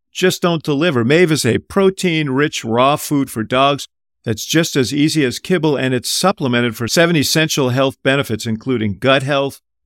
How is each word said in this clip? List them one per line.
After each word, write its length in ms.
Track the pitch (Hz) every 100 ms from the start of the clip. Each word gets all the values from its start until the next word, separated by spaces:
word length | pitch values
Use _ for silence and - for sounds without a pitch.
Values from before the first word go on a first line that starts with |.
| _
just 300 | - 185 -
don't 220 | 180 170
deliver. 420 | - 143 175 127 117
Maeve 260 | 156 175
is 140 | 156 123
a 140 | 104
protein-rich 1040 | - - 190 190 185 160 151 131 151 - 117
raw 300 | 113 131 147
food 320 | - 143 135
for 140 | -
dogs 440 | 110 127 139 143 - _ _ _ -
that's 200 | 107 -
just 300 | 156 165 147
as 180 | 117
easy 300 | 143 147 151
as 160 | 135 127
kibble, 380 | - 185 156 131
and 160 | 131
it's 160 | 127 -
supplemented 680 | - 185 202 139 120 120 110
for 120 | 117
seven 280 | - 170 170
essential 540 | 127 165 156 - 131
health 320 | 123 135 -
benefits, 420 | 135 139 135 110 120
including 520 | 110 131 123 107 95
gut 260 | 123 135
health, 380 | 135 143 139 - _ _